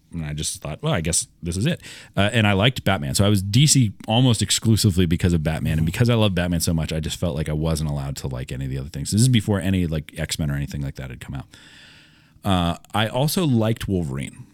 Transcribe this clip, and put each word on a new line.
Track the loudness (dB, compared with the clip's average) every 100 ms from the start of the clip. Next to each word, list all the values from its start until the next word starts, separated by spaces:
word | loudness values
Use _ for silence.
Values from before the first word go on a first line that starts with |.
| _
And | -10 -8
I |
just | -6 -8 -8
thought, | -10 -6
well, | -2
I | -2
guess | 0 -2 -4 -8
this | -6 -2
is | -2
it. | -2 -8 -20 -6 0
Uh, | 2
and | 4 4
I |
liked | 4 2 0 -2
Batman. | 0 0
So | 2 4
I |
was | 2
D | 2 4 6
C | 6 2 0 0
almost | 2 4 2
exclusively | 0 0 2 4 4 4 2
because | 2 2
of | 2
Batman. | 0 -2 -2 0
And | 0
because | 2 2
I | 2
love | 2
Batman | 0 0 0
so | 0
much, | 0 -2
I | -4
just | -4 -4
felt | -4 -2
like | -4
I |
wasn't | -2 -2 -2 -2
allowed | -4 -6 -8
to | -8
like | -8 -8
any | -8 -6
of |
the | -6
other | -8
things. | -8 -2
This | 2
is | 4
before | 4 2 0
any, | 0 0 0
like, | -4 -6 -8
X-Men | -6 -4 -4
or | -4
anything | -6 -6
like | -8 -8
that | -12
had | -12
come | -12 -12
out. | -12 -20 -20 -20 -20 -20 _ _ _ _
Uh, | 0 2 0 -2 -4
I | -2 -2
also | 0 0 0 2
liked | 2 2 0 -2
Wolverine. | -2 -2 -6 -8 -12 -20